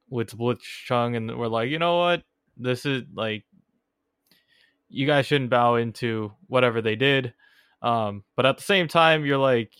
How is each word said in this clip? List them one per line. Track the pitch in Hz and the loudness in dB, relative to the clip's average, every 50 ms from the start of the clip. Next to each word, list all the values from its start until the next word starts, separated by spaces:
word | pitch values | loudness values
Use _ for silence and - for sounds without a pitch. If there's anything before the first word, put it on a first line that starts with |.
| _ - | _ -10
with | 120 117 110 - - 104 | -6 -6 -6 -6 -6 -4
Blitzchung | 117 123 117 - - - - - - - 127 120 120 120 120 | -2 -2 -4 -4 -6 -16 -16 -12 -6 -2 -2 0 0 0 -2
and | 117 113 113 117 | -4 -6 -6 -6
were | 120 120 113 | -6 -6 -4
like, | 113 113 117 131 | -2 -2 -2 -2
You | 151 160 | -2 -2
know | 170 175 175 175 | 0 0 2 2
what? | 175 175 175 170 - _ _ _ _ _ _ - | 2 2 0 -2 -4 _ _ _ _ _ _ -8
This | 120 127 127 123 - | -4 -4 -4 -2 -2
is, | 147 135 127 113 - - | -4 -4 -4 -6 -8 -8
like, | 92 110 110 107 107 - _ _ _ _ _ _ _ _ _ _ _ _ _ _ _ _ _ _ _ _ _ _ _ _ _ _ _ _ _ | -6 -4 -4 -4 -6 -10 _ _ _ _ _ _ _ _ _ _ _ _ _ _ _ _ _ _ _ _ _ _ _ _ _ _ _ _ _
you | - 123 135 147 | -6 -4 0 2
guys | 147 143 131 | 2 2 2
shouldn't | - 147 139 131 117 | 2 2 0 0 2
bow | 127 120 120 120 120 | 2 4 4 4 4
into | 117 117 117 107 - 123 117 113 110 107 104 104 _ _ - | 2 0 -2 -4 -6 -4 -4 -4 -4 -6 -6 -10 _ _ -2
whatever | 123 127 127 120 113 117 | 0 2 2 2 2 0
they | 107 110 107 | 0 -2 0
did. | 107 131 139 139 135 127 113 - _ _ _ _ _ _ _ _ _ | 2 2 2 2 2 0 -4 -8 _ _ _ _ _ _ _ _ _
Um, | 117 120 117 117 110 104 104 101 - _ - | -2 -2 0 0 -2 -4 -6 -8 -14 _ -2
but | - 120 | 0 2
at | 135 135 - | 2 2 0
the | - | 0
same | - 202 190 175 151 | 0 2 2 2 2
time, | - 170 165 160 160 156 147 | 2 4 4 6 4 2 2
you're | 143 143 135 | 0 0 2
like, | 135 135 127 117 113 - _ - | 2 2 2 2 0 -4 _ -14